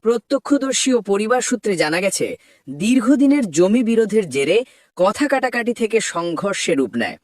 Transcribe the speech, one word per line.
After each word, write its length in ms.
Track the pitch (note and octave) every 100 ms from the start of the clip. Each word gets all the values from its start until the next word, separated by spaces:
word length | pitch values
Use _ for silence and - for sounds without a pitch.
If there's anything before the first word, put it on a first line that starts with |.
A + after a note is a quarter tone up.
প্রত্যক্ষদর্শী 840 | A3 A#3 _ C4+ - C#4+ C4+ A#3+ C4+
ও 80 | B3
পরিবার 420 | G3+ G3+ G#3+ B3
সূত্রে 340 | A#3 A#3+ G#3+ F3+
জানা 240 | D3+ E3
গেছে, 260 | G3 - - - _ _ -
দীর্ঘদিনের 760 | C#3+ G3+ C4 A3 C#4 C4+ C#4+ A3
জমি 320 | C#3+ F#3 A3+
বিরোধের 460 | A3+ A3+ A3 G#3+ F3+
জেরে 300 | C3+ C#3 G3+ B3+ _ _ -
কথা 300 | F#3 G#3 C#4+
কাটাকাটি 440 | C4+ B3+ A#3+ A3+
থেকে 240 | A#3 A3 A3
সংঘর্ষে 720 | - E3+ E3+ E3 G3+ F#3 -
রূপ 180 | D3+ B2 A#2+
নেয়। 200 | G#2 -